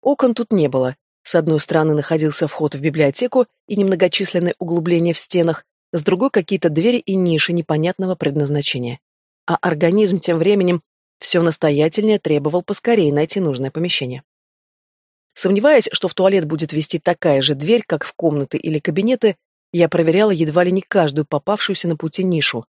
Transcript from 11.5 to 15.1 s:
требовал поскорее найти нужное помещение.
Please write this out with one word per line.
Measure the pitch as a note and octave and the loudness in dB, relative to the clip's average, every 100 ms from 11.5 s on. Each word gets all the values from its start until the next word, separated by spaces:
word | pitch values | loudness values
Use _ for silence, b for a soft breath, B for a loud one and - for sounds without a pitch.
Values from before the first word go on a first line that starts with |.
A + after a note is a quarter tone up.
| D#3 D#3 C#3+ D#3 - G#3+ G#3 | 0 0 2 0 0 2 0
требовал | - D3+ D3 F3 | 2 0 0 -2
поскорее | F3+ G3+ - A#3 D#3 | -4 -4 0 2 2
найти | C#3+ D#3+ G3+ | 2 0 -2
нужное | E3+ B2+ C3+ | -2 -4 -6
помещение. | D#3+ F3 - B2+ B2+ _ _ _ _ _ _ _ _ _ | -6 -4 -4 -6 -10 _ _ _ _ _ _ _ _ _